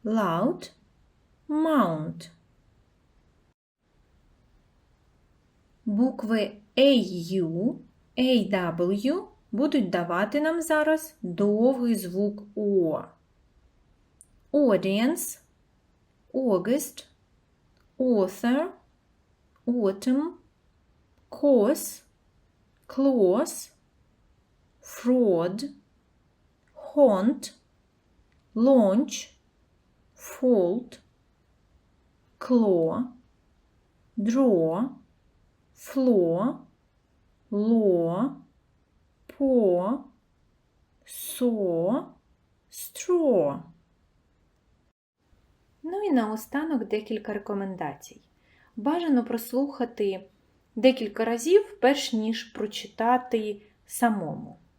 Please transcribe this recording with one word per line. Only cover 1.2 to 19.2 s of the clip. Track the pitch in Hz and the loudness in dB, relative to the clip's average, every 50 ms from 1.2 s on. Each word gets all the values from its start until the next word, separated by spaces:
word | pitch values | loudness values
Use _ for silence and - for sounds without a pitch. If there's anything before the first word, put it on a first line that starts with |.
| _ _ _ _ _ - | _ _ _ _ _ -6
mount. | 302 302 320 320 311 285 214 175 165 156 156 170 170 - - - - _ _ _ _ _ _ _ _ _ _ _ _ _ _ _ _ _ _ _ _ _ _ _ _ _ _ _ _ _ _ _ _ _ _ _ _ _ _ _ _ _ _ _ _ _ _ _ _ _ _ _ _ _ _ _ _ _ _ _ _ _ _ _ _ _ _ _ _ _ _ | -2 -2 0 2 2 2 2 2 0 -6 -8 -10 -10 -12 -16 -20 -20 _ _ _ _ _ _ _ _ _ _ _ _ _ _ _ _ _ _ _ _ _ _ _ _ _ _ _ _ _ _ _ _ _ _ _ _ _ _ _ _ _ _ _ _ _ _ _ _ _ _ _ _ _ _ _ _ _ _ _ _ _ _ _ _ _ _ _ _ _ _
Букви | 226 208 202 240 269 262 - - 214 226 220 208 - - - - _ _ | -4 0 2 2 2 0 -4 -4 -2 0 0 0 -2 -6 -16 -20 _ _
A | - 262 277 277 240 190 185 180 175 165 170 185 | 6 6 6 6 6 2 0 -6 -8 -6 -4 -2
U, | 190 175 160 165 170 196 247 320 - - _ _ _ _ _ _ | -2 -2 -2 -2 -2 -2 -2 -4 -6 -14 _ _ _ _ _ _
A | - 254 254 262 233 196 180 | -2 2 4 4 2 2 2
W | 202 190 180 170 165 170 175 175 196 202 208 262 311 381 427 - - _ _ _ - | -2 -2 -2 -2 -2 -2 0 0 0 0 0 -2 -2 -2 -6 -10 -20 _ _ _ -4
будуть | 202 277 311 294 285 208 175 | -2 -2 0 0 0 -2 0
давати | 180 175 170 170 170 175 202 214 - 294 | -2 -4 -2 -2 -2 -2 -2 -2 -2 -2
нам | 302 311 330 339 311 | -2 0 -2 -4 -2
зараз | 320 320 302 302 311 311 311 311 - - _ - | 0 0 0 2 2 0 0 -2 -10 -16 _ -10
довгий | 180 175 165 202 208 208 214 233 254 269 254 247 240 226 | -10 -4 -2 0 0 2 2 2 2 2 2 0 -2 -2
звук | 196 185 180 175 190 208 208 208 - - - - | -2 -4 -6 -4 -2 -4 -4 -4 -8 -16 -14 -8
О. | 208 214 202 202 190 175 160 156 - - - _ _ _ _ _ _ _ _ _ _ _ _ _ _ _ _ _ _ _ _ _ _ - _ _ _ _ _ - | -4 -2 0 2 2 2 0 -2 -4 -8 -12 _ _ _ _ _ _ _ _ _ _ _ _ _ _ _ _ _ _ _ _ _ _ -20 _ _ _ _ _ 0
Audience, | 285 294 254 202 185 190 190 196 208 226 262 339 349 - - - - _ _ _ _ _ _ _ _ _ _ _ _ _ _ _ _ _ _ - | 2 4 4 4 2 2 0 0 0 0 0 0 -2 -6 -10 -12 -16 _ _ _ _ _ _ _ _ _ _ _ _ _ _ _ _ _ _ -6
August, | 262 269 247 196 180 175 208 247 302 - - - - - _ _ _ _ _ _ _ _ _ _ _ _ _ _ _ _ _ _ _ | -2 0 0 0 0 0 0 -2 -2 -2 -8 -14 -18 -20 _ _ _ _ _ _ _ _ _ _ _ _ _ _ _ _ _ _ _
author, | 254 254 240 208 190 190 - - - 240 247 277 330 381 - _ _ _ _ _ _ _ _ _ | 0 0 2 2 0 -2 -4 -4 -2 0 0 0 -2 -4 -8 _ _ _ _ _ _ _ _ _